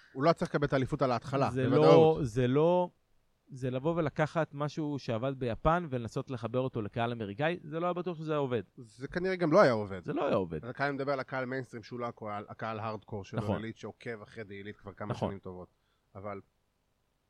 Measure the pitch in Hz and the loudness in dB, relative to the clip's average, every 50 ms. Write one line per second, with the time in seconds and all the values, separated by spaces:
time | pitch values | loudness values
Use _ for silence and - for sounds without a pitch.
0 | - _ - 135 143 170 165 - 180 - - 151 143 139 147 135 127 - 151 139 | -20 _ -6 2 4 4 4 4 0 -2 0 0 0 2 2 0 2 0 0 0
1 | 143 127 120 113 - - 135 135 135 104 110 131 131 131 139 151 156 160 165 165 | 2 2 2 0 -2 -2 0 0 0 2 2 0 2 4 6 6 8 10 10 10
2 | 160 160 160 160 151 117 104 127 123 123 131 147 160 170 180 180 180 175 - _ | 10 8 6 4 0 -2 0 2 2 4 4 4 4 6 4 4 2 0 -4 _
3 | _ _ _ _ _ _ _ _ _ _ 170 123 127 127 123 131 131 165 165 175 | _ _ _ _ _ _ _ _ _ _ -12 -8 -6 -4 -4 -2 -2 0 0 0
4 | 160 139 - - 156 143 - 170 151 - - 143 147 147 - 165 156 147 147 131 | 0 -2 0 0 -2 0 0 -2 -2 -2 -2 -6 -6 -4 -4 -4 -4 -4 -4 -4
5 | - - 113 110 123 139 135 127 127 120 107 - - 127 165 180 175 147 127 123 | -4 -4 -2 -2 -2 -4 -4 -4 -4 -4 -4 0 2 2 2 2 0 -2 -4 -6
6 | 117 107 - 139 127 - 131 113 117 110 117 127 131 131 - 120 104 98 - 123 | -6 -4 -6 -6 -6 -6 -6 -6 -6 -2 -2 0 -2 0 -2 -4 -4 -4 -2 -2
7 | 117 120 123 117 107 98 101 107 147 165 180 180 - 151 147 165 170 180 175 175 | -2 -2 -2 -4 -6 -6 -4 -2 -2 -2 -2 -4 -8 -10 -6 -4 -2 -2 -2 -2
8 | 175 185 170 151 160 156 156 147 139 127 123 110 92 - _ - 123 110 - - | -4 -6 -6 -6 -4 -2 0 0 0 0 0 -2 -2 -6 _ -20 -20 -20 -14 -14
9 | 131 - - 180 180 190 185 180 175 156 156 202 196 135 117 110 104 95 95 92 | -12 -6 -4 -2 -2 0 0 2 2 6 8 8 8 8 6 2 0 -4 -6 -8
10 | - 135 170 330 - - 151 104 92 82 82 78 - 120 123 - 139 143 139 131 | -6 -4 -4 -2 0 2 2 2 0 0 -4 -6 -8 -8 -6 -4 -2 -2 -2 -2
11 | 135 139 143 131 123 - 143 131 127 123 131 131 123 - - 117 104 - 123 120 | -2 -2 -2 -2 -4 -4 -6 -6 -4 -4 -4 -6 -6 -8 -12 -16 -14 -12 -8 -8
12 | 120 120 113 - 113 107 104 104 104 - 107 - 117 110 113 104 110 113 107 104 | -6 -8 -8 -8 -10 -8 -8 -8 -8 -10 -10 -8 -6 -6 -6 -4 -4 -6 -6 -8
13 | - - 113 101 92 - 107 113 107 107 98 - 110 113 113 - - 107 - - | -10 -10 -10 -10 -8 -6 -6 -4 -2 -2 -2 -2 -4 -6 -10 -10 -12 -14 -14 -12
14 | - 123 117 104 104 - - 113 107 95 101 98 101 104 104 - - 101 - - | -12 -10 -10 -10 -12 -16 -14 -14 -14 -12 -12 -12 -12 -14 -14 -14 -16 -16 -12 -10
15 | 104 104 - - 113 95 101 92 - 92 92 90 90 - _ _ _ _ _ _ | -8 -8 -6 -4 -4 -6 -6 -8 -12 -14 -14 -14 -16 -18 _ _ _ _ _ _
16 | _ _ _ 101 92 104 101 98 - _ _ _ _ _ _ _ _ _ _ _ | _ _ _ -14 -12 -12 -12 -12 -14 _ _ _ _ _ _ _ _ _ _ _
17 | _ _ _ _ _ | _ _ _ _ _